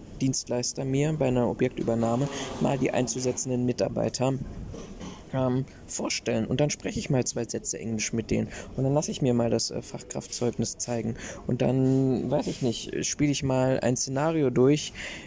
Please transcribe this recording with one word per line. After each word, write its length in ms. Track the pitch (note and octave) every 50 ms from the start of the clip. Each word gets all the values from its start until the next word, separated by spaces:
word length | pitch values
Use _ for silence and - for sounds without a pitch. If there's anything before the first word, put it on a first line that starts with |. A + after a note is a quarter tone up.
| - - - -
Dienstleister 640 | C3 C3+ B2+ - - - B2 B2 B2 - - - C3+
mir 280 | C3+ C3+ C#3 D3 D#3
bei 160 | D#3+ D3+ C#3 B2+
einer 200 | B2+ B2 A#2+ F#2+
Objektübernahme 800 | G2+ - B2+ B2 - - - A#2 A2+ A#2 A2+ A2+ A#2 B2 C#3+ C#3+ - - - - - -
mal 180 | - C3+ C#3 C3
die 120 | C3 -
einzusetzenden 760 | - A2 B2+ A#2+ - B2+ B2+ B2+ B2+ - - B2+ B2+ B2 B2
Mitarbeiter, 680 | B2 B2 - - - A#2 A#2 A2+ A2+ - - B2 C3+ C3+ C3+ - - - - - - - - - - - - - - - - - - -
ähm, 300 | C3+ C3 B2 B2 C3 C3+ - - - -
vorstellen. 600 | - - - - - - - - A#2 A#2 A2+ A2
Und 140 | - C3 A#2+
dann 100 | D3 D3
spreche 280 | - - - - G#3 A#3+
ich 120 | - -
mal 140 | C#3+ B2+ A#2
zwei 200 | - - A#2+ A#2
Sätze 340 | - - G#2+ - - - -
Englisch 340 | F2 A2+ A2+ G#2+ G#2+ -
mit 180 | - A2+ A2 -
denen. 180 | A2+ A2 G#2+ - - - - - -
Und 80 | - C3+
dann 100 | C3+ C#3
lasse 160 | D3 D3+ -
ich 120 | - -
mir 120 | D3+ B2+ A#2+
mal 160 | A#2 A#2 A#2
das, 200 | A#2 A2+ - -
äh, 120 | - B2
Fachkraftzeugnis 960 | - - - A2+ - - - - - - - - B2 A#2+ - - A2+ - - -
zeigen. 360 | - A#2+ A#2+ A#2 A2 A2 A2+ - - - - - -
Und 160 | - B2+ A#2+
dann, 680 | C#3 C3+ B2+ C3 C3 C3 C3+ C3+ C3+ C3 B2+ G2 - B2
weiß 160 | C#3 - - -
ich 140 | D#3+ -
nicht, 420 | C3+ A#2+ - - - - - - D#3
spiele 260 | - - - D3 D3
ich 100 | C#3 -
mal 380 | C#3 C3+ C3 C3 B2+ C3 C3 -
ein 160 | - A#2+ B2+
Szenario 540 | - - C3+ C3+ C3+ D3+ E3 E3 D#3+ C#3+ B2+
durch, 420 | A#2+ A#2+ B2+ C#3 D3+ D3+ - - - - - - - - -